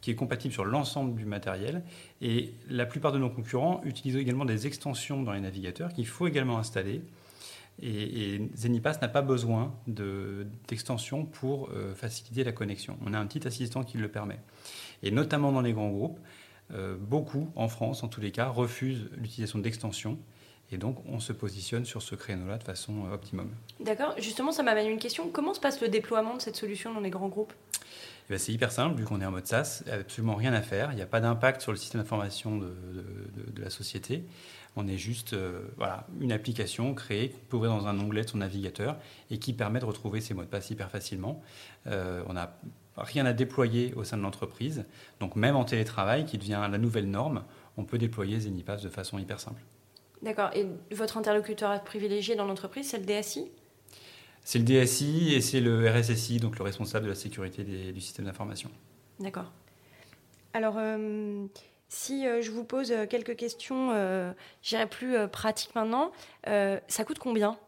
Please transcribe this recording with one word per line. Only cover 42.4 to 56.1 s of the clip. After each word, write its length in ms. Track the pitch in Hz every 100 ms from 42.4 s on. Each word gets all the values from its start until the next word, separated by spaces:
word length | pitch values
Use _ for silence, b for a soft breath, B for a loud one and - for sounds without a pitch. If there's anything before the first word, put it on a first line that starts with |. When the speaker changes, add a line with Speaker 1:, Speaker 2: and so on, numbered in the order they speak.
| 85 - - - - -
Speaker 1:
rien 300 | 101 147 131
à 60 |
déployer 600 | 117 131 - 120 117 123
au 100 | 120
sein 140 | 101 113
de 60 |
l'entreprise. 600 | 98 - - - 127 151 98 B B B
Donc 160 | 98 110
même 200 | 113 143
en 80 |
télétravail, 600 | 117 117 107 - 98 127 156
qui 140 | 107
devient 280 | 98 104 104
la 100 | 101
nouvelle 300 | 117 113 98
norme, 340 | 98 139 123 - B B -
on 60 |
peut 160 | 104 120
déployer 400 | 113 113 98 110
Zenipass 420 | 104 92 87 101
de 80 | 98
façon 300 | - 95 101
hyper 200 | 95 -
simple. 220 | - 117 - - _ - _ -
Speaker 2:
D'accord. 280 | 220 214 196 -
Et 100 | 196 170 -
votre 240 | 208 220 220
interlocuteur 640 | 214 208 208 214 208 202
privilégié 520 | 202 214 202 202 202 233
dans 100 | 202
l'entreprise, 440 | 196 190 262 277
c'est 80 | 226
le 80 | 190
D 80 |
S 220 | 208 214 -
I ? 100 | - - - _ - B B B B B
Speaker 1:
C'est 160 | - 123
le 60 | 117
D 100 | 131
S 260 | 123 -
I 320 | 143 156 170 139
et 60 |
c'est 180 | 117 135
le 300 | 120 117 113
R 60 | 117
S 120 |
S 200 | 113